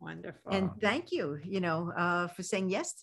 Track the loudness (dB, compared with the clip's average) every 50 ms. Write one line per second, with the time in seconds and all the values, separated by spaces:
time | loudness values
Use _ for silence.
0 | -12 -10 -10 -10 -10 -12 -12 -12 -4 -2 0 2 2 0 0 2 2 2 2 2
1 | 0 -2 -2 0 0 0 -2 -4 -4 -4 -2 0 2 2 2 2 0 0 0 2
2 | 2 4 4 2 2 0 -2 -6 -4 -2 0 0 2 2 2 0 0 -2 -6 -8